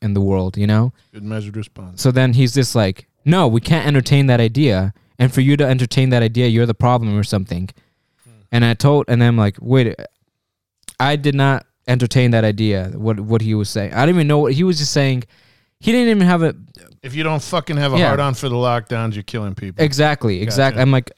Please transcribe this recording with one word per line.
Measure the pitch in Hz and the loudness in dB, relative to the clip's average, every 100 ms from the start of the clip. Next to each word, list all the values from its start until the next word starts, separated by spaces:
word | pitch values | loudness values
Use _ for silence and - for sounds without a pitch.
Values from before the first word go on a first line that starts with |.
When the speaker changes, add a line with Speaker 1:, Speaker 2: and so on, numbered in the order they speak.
Speaker 1:
in | 107 | -4
the | 98 | 0
world, | 98 95 92 98 | 0 0 -2 -2
you | 104 | 0
know?" | 107 123 - _ | 2 0 -4 _
Speaker 2:
Good | 104 | -18
measured | 104 110 104 107 | -12 -10 -10 -12
response. | 104 - 92 90 | -14 -18 -20 -4
Speaker 1:
So | 131 | 0
then | 127 131 | 2 2
he's | 123 127 | 2 2
just | 139 127 120 | 2 0 0
like, | 98 95 - _ 143 | 0 -2 -14 _ 0
"No, | 180 143 | 2 2
we | 113 | 0
can't | - 160 139 | 0 0 2
entertain | 143 120 143 139 | 0 2 2 4
that | 120 | 2
idea. | 113 117 147 95 95 - _ _ | 2 2 2 2 -2 -4 _ _
And | 127 | 0
for | 135 | 2
you | 131 143 | 2 2
to | 139 | 2
entertain | 127 123 - 131 | 0 0 0 2
that | 123 | 2
idea, | 113 113 123 | 0 0 2
you're | 113 117 | 2 0
the | 107 | 0
problem | 120 123 113 104 | 2 2 0 -2
or | |
something." | 101 104 95 - 185 - _ _ _ _ | -2 -4 -4 -6 -8 -12 _ _ _ _
Speaker 2:
Hmm. | _ 110 101 | _ _ _
Speaker 1:
And | 120 117 | 0 2
I | 113 | 2
told, | 143 147 - | 2 2 2
and | 120 | 2
I'm | 120 117 | 2 2
like, | 104 - | 0 -2
"Wait, | 113 131 117 - - _ _ _ _ _ _ _ - - | 0 0 0 -4 -14 _ _ _ _ _ _ _ -20 -4
I | 131 147 | -2 0
did | 143 | -2
not | 139 139 135 - _ - | 0 0 0 -6 _ -4
entertain | 123 120 135 123 | -2 0 2 2
that | 117 | 2
idea." | 110 101 110 98 92 | 2 0 -2 -2 -4
What, | 101 110 107 | -6 -4 -4
what | 107 113 | -2 -2
he | 110 107 | 0 -2
was | 101 | -2
saying, | 107 101 110 | -4 -6 0
I | 143 | 2
didn't | 180 | 2
even | 147 | 2
know | 147 | 2
what | 143 | 2
he | 135 | 0
was | 185 160 | 0 0
just | 147 | -2
saying. | 151 135 127 117 _ _ _ _ _ | 0 0 -2 -6 _ _ _ _ _
He | - | -2
didn't | 240 240 | 0 2
even | 208 180 | 2 2
have | 175 | 2
a | 160 - - - - _ | 0 -2 -14 -20 -20 _
Speaker 2:
If | 131 143 | -12 -6
you | |
don't | 160 156 | -4 -4
fucking | - 175 - 147 | -4 -6 -4 -2
have | 143 | 0
a | 135 | 2
Speaker 1:
Yeah. | 160 | 2
Speaker 2:
hard | 139 | 0
on | 143 127 | -2 -4
for | 139 | -4
the | 123 | -2
lockdowns, | 123 120 110 117 113 107 | 0 -2 -4 -6 -6 -8
you're | |
killing | 101 120 104 95 | -10 -8 -8 -10
people. | 98 90 | -12 -2
Speaker 1:
Exactly, | 156 135 151 147 117 92 | -2 2 0 0 -2 -2
exactly. | 107 113 135 113 | -2 0 0 2
Speaker 2:
Gotcha. | |
Speaker 1:
I'm | 131 | 2
like, | 135 120 | 2 -2